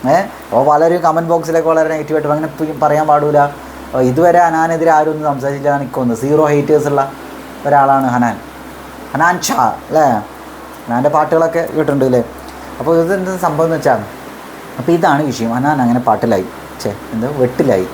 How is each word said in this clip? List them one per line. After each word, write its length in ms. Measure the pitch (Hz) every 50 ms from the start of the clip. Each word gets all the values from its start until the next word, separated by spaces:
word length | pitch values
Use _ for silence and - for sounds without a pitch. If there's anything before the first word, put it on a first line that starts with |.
| 117 127 151
ഏ, 20 | 180 202 - - - - -
അപ്പോൾ 160 | 104 117 135 147
പലരും 300 | 147 147 160 165 175 180 160
കമന്റ് 240 | 165 156 165 170 160
ബോക്സിലൊക്കെ 360 | 170 170 160 160 160 165 160 160
വളരെ 160 | 160 160 156 156
നെഗറ്റീവായിട്ട് 380 | 160 156 147 147 156 156 156 147 147
അങ്ങനെ 160 | 151 156 151 143 -
പി-, 180 | 156 156 151 143
പറയാൻ 240 | 151 147 147 151 156 151
പാടില്ല. 300 | 147 147 147 151 147 147 143 143 143 - - - - - - - - 131 127 127
ഇതുവരെ 300 | 127 151 170 175 170 175 175
ഹനാനെതിരെ 440 | 170 160 160 160 165 165 160 165 165 156 151
ആരും 120 | 151 156 156
ഒന്നും 120 | 156 151 147
സംസാരിച്ചില്ല, 440 | 139 131 127 139 143 139 139 147 143 139
എനിക്ക് 160 | 139 120 - 139
തോന്നുന്നു. 220 | 127 120 117 110
സീറോ 220 | 127 139 151 156 156 147
ഹേറ്റേഴ്സ് 360 | 147 147 143 147 151 147 147 147
ഉള്ള 120 | 143 139 135 139 - - - - - - - - - - -
ഒരാളാണ് 400 | 143 143 143 135 135 135 135 135 127 120
ഹനാൻ, 220 | 123 123 117 110 - - - - - - - - - - - - - - -
ഹനാൻ 220 | - 139 160 175 185 160 -
ഷാ 140 | - - 139 123 110 - - - -
അല്ലേ? 180 | - 156 151 135 117 107 - - - - - - - - - - - - -
ഹനാൻ്റെ 260 | - 117 123 135 147 151
പാട്ടുകളൊക്കെ 460 | 151 151 151 165 165 165 165 165 170 165 - -
കേട്ടിട്ടുണ്ട് 300 | 156 151 147 143 139 131 131
അല്ലേ? 140 | 127 123 117 - - - - - - - - - - -
അപ്പോൾ 140 | 127 156 165 165
ഇതെന്താ 320 | 165 170 202 196 185 185 190 180 185
സംഭവം 220 | 165 151 151 165 160
എന്ന് 100 | 160 151
വെച്ചാൽ, 220 | - 143 127 107 101 98 - - - - - - - - - - - - - -
അപ്പോൾ 140 | 127 - 170 165
ഇതാണ് 240 | 165 175 143 143 156 139
വിഷയം. 220 | 120 - 117 113 117 127
ഹനാൻ 200 | 131 147 151 139 127
അങ്ങനെ 160 | 120 120 123 120 120
പാട്ടിലായി, 380 | 107 101 - 113 110 92 92 - - - - - - -
ഛേ, 80 | - 110 101 - - -
എന്താ 160 | - 110 117 135 151 139
വെട്ടിലായി. 440 | 127 123 127 - 160 135 107 92 92 85